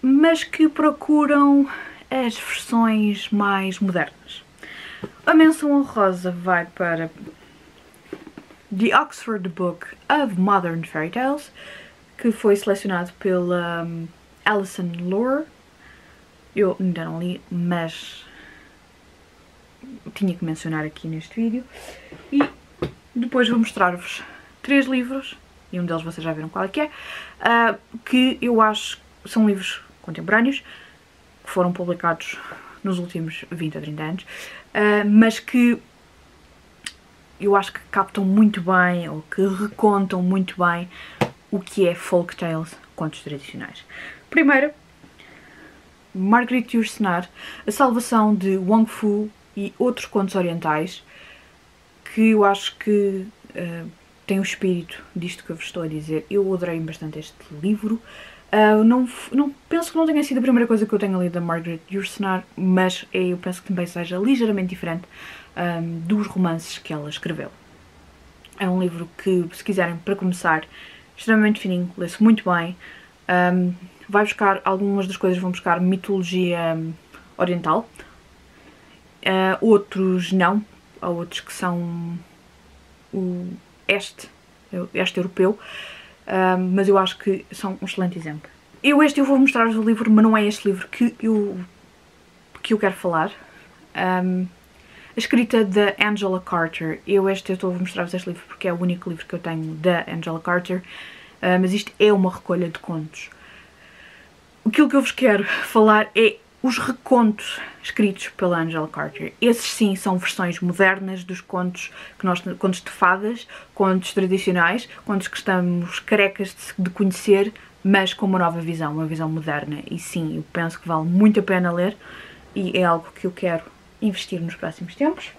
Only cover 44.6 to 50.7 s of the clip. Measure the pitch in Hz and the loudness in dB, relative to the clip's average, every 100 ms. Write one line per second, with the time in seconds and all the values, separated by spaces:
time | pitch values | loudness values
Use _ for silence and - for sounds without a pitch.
44.6 | 294 - _ _ - _ - - - - | 2 -4 _ _ -20 _ -20 -20 -20 -20
45.6 | - - - _ _ 190 190 226 240 247 | -20 -20 -20 _ _ -4 4 4 4 -2
46.6 | 240 233 214 - 202 175 185 - - - | 0 -2 -2 -2 0 0 -4 -14 -18 -10
47.6 | - 202 269 233 240 220 214 208 190 190 | -8 2 2 2 2 2 4 2 0 0
48.6 | 185 220 220 - 214 208 214 - _ - | 2 4 4 0 0 0 -2 -10 _ -10
49.6 | 202 - 247 247 - 208 196 190 175 170 | -10 -2 -2 -2 -4 -2 -2 -2 -2 -2
50.6 | 165 | -2